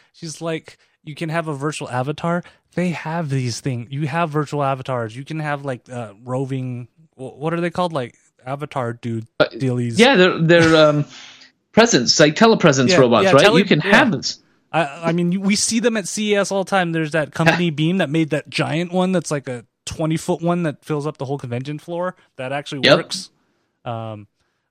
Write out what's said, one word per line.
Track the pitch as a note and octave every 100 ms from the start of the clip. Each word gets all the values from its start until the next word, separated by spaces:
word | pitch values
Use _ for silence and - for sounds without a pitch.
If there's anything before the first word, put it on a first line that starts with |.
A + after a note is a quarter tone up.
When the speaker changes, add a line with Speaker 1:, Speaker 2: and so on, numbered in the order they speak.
| _
Speaker 1:
she's | _ E3 D3+
like, | E3 D#3+ - - _ _
"You | D#3+ C#3+
can | E3+
have | E3 D#3+
a |
virtual | C#3+ D3 D3+ D3+
avatar." | B2 C3 D3+ E3+ F3 - _ _ -
They | F3+
have | D3+ D#3 E3+ D#3+
these | C3+ B2+ A2
things. | D3 B2 A#2
You | C#3 D3+
have | D#3+ E3+
virtual | D3 D3 D3
avatars. | C#3 C3+ C3 B2+ A#2 A2+
You | C#3
can | D#3
have, | D3+ D3 C#3
like, | B2 _
uh, | B2 A2+ G2+
roving, | B2+ B2+ C3+ C3+ B2+ B2 B2 _ D#3+ _
wh-, | C3 -
what | D3+
are | E3+
they | F3
called? | E3 F3+
Like, | D#3+ A#2+ _ _ _ B2+
avatar | C#3 D3 C#3+ A#2+
dude | A#2 B2 A2+ A2+ _
Speaker 2:
Uh, | -
Speaker 1:
dealies. | - C3 B2 A#2+ A#2
Speaker 2:
yeah, | A#3+ C4+
they're, | F3+ -
they're, | D#3+ E3+ E3 D#3+ D3+
um, | D3 C#3+ - - -
<laughs> | - _ _
presence, | - A#3 D#3 A2+ -
like | D3+ D3+
telepresence | A3+ A3 E3+ C3+ B2+
Speaker 1:
Yeah, | F3+
Speaker 2:
robots, | B2+ A2+ F#3+
Speaker 1:
yeah, |
Speaker 2:
right? | C3+
Speaker 1:
tele-, | F#3+ G#3+
Speaker 2:
You | G3+
can | D#3
Speaker 1:
yeah. | F3+ G#3+
Speaker 2:
have | C#4
this. | D3 - - _ _ _
Speaker 1:
I, | D3+ D3 D3 E3
I |
mean, | E3+ F3 F#3+
we | F#3+ G3+
see | - A3
them | A#3+ A3+
at | F3
C | - G#3+
E | G3+
S | G3
all | G3
the | F#3
time. | G3 F3
There's | E3 D#3
that | D#3+ C#3+
company | - E3 E3 F3
Speaker 2:
<laughs> |
Speaker 1:
Beam | D3 D#3 F#3+
that | D#3
made | D#3 D#3+
that | D3+ -
giant | A#2+ C3 D3+ F3
one | F3+ F#3
that's | F#3 -
like | D3 C3+
a | A#2 G#2+ _ -
twenty | - D#3+ D#3+
foot | - F3
one | E3+ F3
that | E3 C3 -
fills | D#3 D3
up | D3
the | C3
whole | C#3+
convention | B2+ A#2+ C3 D3+
floor. | - E3+ F3+ F3+ _ -
That | C3
actually | C#3 C#3+ D3 B2+
Speaker 2:
Yep. | E3
Speaker 1:
works. | D#3+ - - _ _ _ _ _
Um, | - A#2 A2+ G#2+ G#2 _ _ _ _